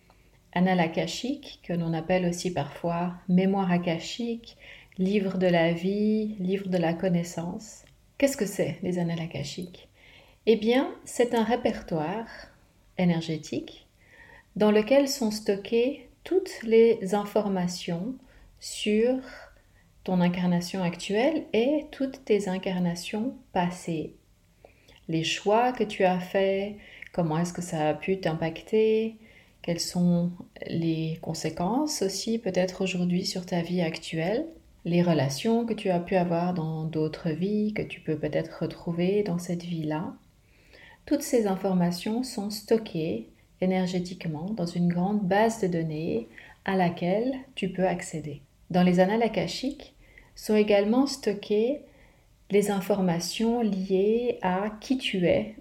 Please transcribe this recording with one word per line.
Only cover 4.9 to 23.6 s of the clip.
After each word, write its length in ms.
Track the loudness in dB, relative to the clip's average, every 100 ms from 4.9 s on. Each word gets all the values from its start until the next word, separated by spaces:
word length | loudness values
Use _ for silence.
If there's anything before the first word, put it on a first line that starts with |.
| -2
livre 400 | 2 2 2 2
de 80 | 4
la 260 | 4 4
vie, 640 | 2 0 2 2 2 0 -4
livre 300 | -2 -2 0
de 80 | 0
la 160 | 0
connaissance. 920 | 0 2 0 0 -6 -6 -8 -12 -20 -20 _ _ 0
Qu'est-ce 180 | 0 2
que 100 | -4
c'est, 320 | -2 -2 -2
les 160 | -4 -2
annales 220 | -2 -2
akashiques ? 680 | -6 -8 -8 -10 -12 -16 -20 _ -20 -20 -20 _
Eh 120 | 2 4
bien, 380 | 4 2 2 -6
c'est 300 | -8 0 2
un 100 | 2
répertoire 840 | 2 2 0 -4 -4 -4 -2 -4 -8 -14 -20 _ _ _ _ 0
énergétique 920 | 2 2 0 -6 -6 -8 -8 -16 _ _ _ -20 -20 -20 _
dans 160 | 2 4
lequel 380 | 4 6 4 4
sont 220 | 0 -2
stockées 800 | -2 -2 -2 0 2 2 -2 -12 _
toutes 380 | 0 0 0 -6
les 520 | 4 8 8 6 2
informations 1000 | -2 0 0 0 0 -2 -4 -6 -4 -6 -10 -16 -20 -20 _
sur 580 | -14 -6 0 2 2 0 -4 -16 -20 -20 _ _ _ _
ton 160 | -2 2
incarnation 600 | 4 2 2 0 0 -2
actuelle 640 | -4 -4 -2 2 2 0 0
et 340 | 0 2 0 -4
toutes 340 | -6 -6 -6
tes 240 | 0 0 0
incarnations 880 | -4 -4 -2 -2 -2 -6 -6 -6 -8 -6
passées. 600 | -2